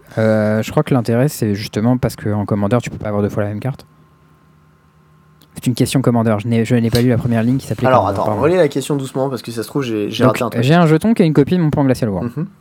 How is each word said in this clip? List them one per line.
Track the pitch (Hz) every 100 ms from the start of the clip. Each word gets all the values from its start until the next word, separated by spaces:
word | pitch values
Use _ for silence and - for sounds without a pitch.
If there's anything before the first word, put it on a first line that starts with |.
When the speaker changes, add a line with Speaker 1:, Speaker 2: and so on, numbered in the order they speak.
| - -
Speaker 1:
Euh, | 110 107 107 110
je | 110
crois | 151
que | -
l'intérêt, | 135 117 117 147
c'est | - 110
justement | 98 107 104 117 127
parce | 117 -
qu'en | 107 104
commandeur, | 101 104 101 120
tu | -
peux | -
pas | 107
avoir | 104
deux | 104
fois | -
la | 104
même | 104
carte. | 127 135 - _ _ _ _ _ _ _ _ _ _ _ _ _ _ _ _
C'est | - -
une | 117
question | 123 135
commandeur. | 127 117 113 104
Je | 113
n'ai, | 113 110
je |
n'ai | 120 113
pas | 120
lu | 123
la | 117
première | 123 113
ligne | 117 135
qui | -
s'appelait | 107 127
Speaker 2:
Alors, | 123
Speaker 1:
commandeur, | 98 104
Speaker 2:
attends, | 95
Speaker 1:
pardon. | 104
Speaker 2:
relis | 143 180
la | 147
question | 143 131 143
doucement, | 131 135 135
parce | 120
que | -
ça | 113
se | 107
trouve, | 147
j'ai, | 127 107 101
j'ai | 113
Speaker 1:
Donc, | 113
Speaker 2:
raté | -
un | 120
truc. | 117
Speaker 1:
j'ai | 123
un | 170 160
jeton | 160 214
qui | 226
a | 165
une | 147
copie | 139 185
de |
mon | 156
Panglacial | 151 135 120 110
Worm. | 95 120 147
Speaker 2:
Mhm. | 185 -